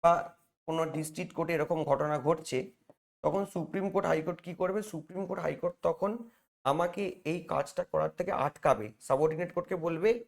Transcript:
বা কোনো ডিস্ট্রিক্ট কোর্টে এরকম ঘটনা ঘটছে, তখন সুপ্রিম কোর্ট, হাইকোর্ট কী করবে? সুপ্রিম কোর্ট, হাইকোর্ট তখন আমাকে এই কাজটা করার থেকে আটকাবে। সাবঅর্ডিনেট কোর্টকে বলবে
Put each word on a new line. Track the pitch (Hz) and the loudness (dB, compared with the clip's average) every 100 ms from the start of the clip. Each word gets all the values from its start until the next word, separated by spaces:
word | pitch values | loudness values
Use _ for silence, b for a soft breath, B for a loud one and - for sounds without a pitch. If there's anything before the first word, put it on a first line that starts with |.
বা | 170 170 - - _ _ - | 6 4 0 -14 _ _ -4
কোনো | 160 160 156 | -2 0 -2
ডিস্ট্রিক্ট | 156 - 180 - | -6 -6 -8 -4
কোর্টে | 165 165 | -2 0
এরকম | 151 160 151 | 0 0 2
ঘটনা | 135 151 151 135 | 2 2 0 2
ঘটছে, | 165 - 127 - _ _ - _ _ | 0 0 -4 -4 _ _ -20 _ _
তখন | 156 180 196 | 0 0 -2
সুপ্রিম | 175 156 190 196 | -4 -4 -2 0
কোর্ট, | 185 180 | 0 2
হাইকোর্ট | 160 160 175 - | 0 0 -6 -10
কী | 180 | -2
করবে? | 185 196 208 | -2 -2 -4
সুপ্রিম | 160 147 185 185 | -10 -10 -8 -6
কোর্ট, | 185 156 | -2 -2
হাইকোর্ট | 147 175 175 170 | -2 -4 0 0
তখন | 165 196 233 226 B B _ 135 | 0 -2 -4 -10 B B _ 0
আমাকে | 151 175 175 196 - 151 | 2 0 0 -6 -4 -4
এই | 170 160 | -4 -2
কাজটা | 156 143 - - | -2 -2 -4 -2
করার | 156 - - | 0 0 -2
থেকে | 92 - 143 | -2 0 0
আটকাবে। | - - 110 107 - - | 2 2 2 0 -12 0
সাবঅর্ডিনেট | 135 156 156 175 175 | 2 4 2 -2 -4
কোর্টকে | 175 185 165 | -4 -2 -2
বলবে | 165 202 240 | 2 2 2